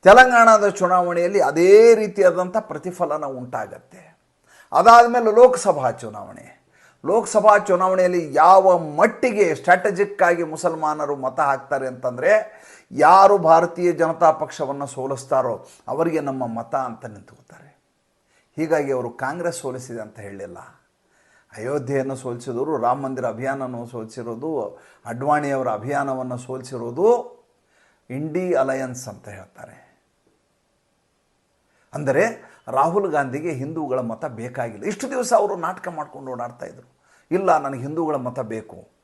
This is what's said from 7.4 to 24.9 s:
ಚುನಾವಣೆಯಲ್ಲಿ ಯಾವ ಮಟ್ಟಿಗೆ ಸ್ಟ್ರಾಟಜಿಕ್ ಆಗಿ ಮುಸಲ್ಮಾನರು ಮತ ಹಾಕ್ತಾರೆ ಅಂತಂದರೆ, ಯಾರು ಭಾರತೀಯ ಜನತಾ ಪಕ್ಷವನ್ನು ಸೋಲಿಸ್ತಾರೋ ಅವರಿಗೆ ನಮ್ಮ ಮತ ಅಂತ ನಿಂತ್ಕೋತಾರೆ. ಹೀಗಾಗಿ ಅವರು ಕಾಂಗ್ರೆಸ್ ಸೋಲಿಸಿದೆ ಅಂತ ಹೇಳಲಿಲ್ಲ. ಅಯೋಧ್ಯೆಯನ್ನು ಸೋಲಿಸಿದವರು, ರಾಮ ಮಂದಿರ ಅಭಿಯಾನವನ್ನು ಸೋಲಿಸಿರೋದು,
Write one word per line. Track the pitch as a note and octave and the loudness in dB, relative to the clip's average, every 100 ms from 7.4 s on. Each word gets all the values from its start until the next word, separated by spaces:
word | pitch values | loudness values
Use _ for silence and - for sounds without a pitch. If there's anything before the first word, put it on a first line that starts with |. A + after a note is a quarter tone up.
| G#3 G#3 | 4 2
ಚುನಾವಣೆಯಲ್ಲಿ | G3+ F3+ F#3 F#3 F#3 F3+ D#3 | 2 -2 0 0 0 -2 -4
ಯಾವ | C#3 E3 F#3+ F#3+ F3 | 2 6 6 6 2
ಮಟ್ಟಿಗೆ | D#3 D3 G#3+ - B3+ G#3 F#3 D3+ | -2 0 0 0 -4 0 0 0
ಸ್ಟ್ರಾಟಜಿಕ್ | - F3+ G#3+ F#3 G3+ G3+ | 2 2 2 -2 -4 0
ಆಗಿ | F3+ F3 | 0 0
ಮುಸಲ್ಮಾನರು | E3 D#3 F3 D#3+ D#3 D3+ C#3+ C#3+ | -4 -6 -6 -4 -4 -4 -6 -6
ಮತ | C3 C3 | -6 -2
ಹಾಕ್ತಾರೆ | C#3+ C3+ - C#3 C3 | -2 -2 -4 -6 -6
ಅಂತಂದರೆ, | B2 B2+ A#2+ D#3+ G#3+ - - - - _ | -8 -10 -4 0 0 -2 -16 -20 -20 _
ಯಾರು | B2+ D3 F#3+ G3 G3+ | 2 6 8 6 4
ಭಾರತೀಯ | D#3+ E3 E3+ E3+ F3 | 4 4 4 -2 -2
ಜನತಾ | D#3 D#3+ E3 E3 | 0 -2 2 2
ಪಕ್ಷವನ್ನು | D#3 D3+ - C#3 C#3 C#3 | 2 -6 -8 -8 -8 -10
ಸೋಲಿಸ್ತಾರೋ | C#3 C3 C3+ B2+ C3 B2 G#2 - _ - | -8 -8 -8 -4 -2 -2 -6 -12 _ -10
ಅವರಿಗೆ | C3 E3+ D#3 | -4 -2 -2
ನಮ್ಮ | C#3+ C3+ A#2+ | -6 -8 -8
ಮತ | A2+ A#2 C#3 | -8 -6 -6
ಅಂತ | B2+ A2+ A#2 | -6 -10 -16
ನಿಂತ್ಕೋತಾರೆ. | G2+ - _ _ - - _ _ _ _ _ _ _ _ - | -18 -20 _ _ -20 -20 _ _ _ _ _ _ _ _ -8
ಹೀಗಾಗಿ | D#3+ D#3+ C#3+ | -2 -2 -2
ಅವರು | B2+ A#2 | -4 -6
ಕಾಂಗ್ರೆಸ್ | - C3 E3 E3 B2 | -8 -8 -6 -8 -8
ಸೋಲಿಸಿದೆ | C#3 B2+ B2 A#2 | -10 -12 -12 -14
ಅಂತ | G#2+ - | -14 -16
ಹೇಳಲಿಲ್ಲ. | G2+ G2 G2 F2+ F#2+ _ _ _ _ _ _ _ _ - | -18 -16 -16 -16 -20 _ _ _ _ _ _ _ _ -12
ಅಯೋಧ್ಯೆಯನ್ನು | A#2 C#3+ B2+ C#3 C3 C3 | -8 -6 -4 -4 -4 -8
ಸೋಲಿಸಿದವರು, | B2+ A#2+ B2+ A#2+ D3 D3 | -10 -12 -10 -8 -4 -2
ರಾಮ | A#2+ C3+ | -2 -2
ಮಂದಿರ | C3+ C3 A#2 | -6 -6 -8
ಅಭಿಯಾನವನ್ನು | A2+ C3 C3+ C3 B2 A#2 | -6 -8 -8 -10 -12 -14
ಸೋಲಿಸಿರೋದು, | A#2+ A2 B2+ A#2 A#2 D3+ D3+ G2+ - _ | -14 -14 -14 -12 -10 -8 -8 -8 -12 _